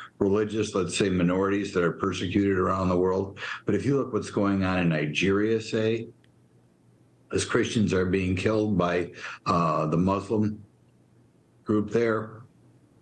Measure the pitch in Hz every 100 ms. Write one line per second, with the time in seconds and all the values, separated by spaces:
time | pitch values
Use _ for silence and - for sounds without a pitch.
0 | - - 98 104 107 107 104 101 87 -
1 | 101 92 87 92 98 101 98 92 85 -
2 | 98 90 95 104 98 92 92 95 92 90
3 | 92 95 98 - - - - 101 120 139
4 | 117 107 - 110 98 98 92 92 85 78
5 | 76 73 92 101 110 113 - 113 110 113
6 | 117 - _ _ _ _ _ _ _ _
7 | _ _ _ 98 - 120 107 117 98 92
8 | 92 98 92 92 107 110 107 92 87 90
9 | 85 - - - - 87 82 78 76 82
10 | 95 98 98 107 107 107 - _ _ _
11 | _ _ _ _ _ _ - 107 104 117
12 | 117 110 110 - - _ - _ _ _